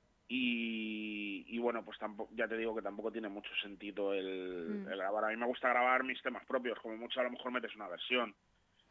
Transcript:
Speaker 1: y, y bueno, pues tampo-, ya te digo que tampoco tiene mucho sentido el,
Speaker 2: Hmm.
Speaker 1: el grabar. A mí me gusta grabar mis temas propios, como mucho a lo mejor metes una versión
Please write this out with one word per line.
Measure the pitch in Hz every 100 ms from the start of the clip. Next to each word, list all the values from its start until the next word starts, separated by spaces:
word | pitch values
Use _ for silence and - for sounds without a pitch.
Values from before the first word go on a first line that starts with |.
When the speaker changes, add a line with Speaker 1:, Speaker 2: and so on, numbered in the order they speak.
| _ _ -
Speaker 1:
y, | 123 123 117 117 113 110 107 107 104 104 95 -
y | 117
bueno, | 120 117
pues | 110 -
tampo-, | 110 104 -
ya | 113 113
te | 113
digo | 113
que | 110
tampoco | 98 101 110
tiene | 113 110
mucho | 101 - -
sentido | 104 98 104 98 101
el, | 98 95 95 92 90 82 104
Speaker 2:
Hmm. | 98
Speaker 1:
el | 95
grabar. | 95 107
A | 107
mí | 113
me | 120
gusta | 123 131
grabar | 123 123 127
mis | 131 127
temas | 131 110 -
propios, | 127 123 107
como | 113 110
mucho | 117 131
a |
lo | 123
mejor | 120 127
metes | 123 113 107
una | 101
versión | 87 - 127 113 - _ _ _ _ _